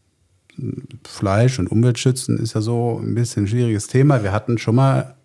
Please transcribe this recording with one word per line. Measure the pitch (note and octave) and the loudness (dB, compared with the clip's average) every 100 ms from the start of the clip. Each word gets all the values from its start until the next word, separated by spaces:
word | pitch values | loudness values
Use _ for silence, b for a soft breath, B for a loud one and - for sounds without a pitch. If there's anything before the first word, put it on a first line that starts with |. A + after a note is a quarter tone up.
| _ _ _ _ _ - B2 - - - | _ _ _ _ _ -12 -10 -10 -14 -20
Fleisch | - - G2+ G2 B2+ C3 | -16 -4 0 2 2 0
und | F2 | 0
Umwelt | G#2+ B2 A#2 | 2 2 2
schützen | C3+ B2+ - A2+ | 0 0 -2 -4
ist | A2+ | -2
ja | A2 | -4
so | G#2+ A#2+ A#2 A2+ | -4 -2 -2 -4
ein | A2 | -4
bisschen | G#2+ A#2+ - | -2 -2 -2
ein | G2+ | -2
schwieriges | A#2+ A#2+ G#2 - | 0 0 -2 0
Thema. | B2+ C#3+ C3 | 4 4 4
Wir | G2+ | 0
hatten | G#2 - A#2 | -2 -2 -2
schon | - | 2
mal | A#2+ C3+ C3 - - | 4 4 2 -2 -10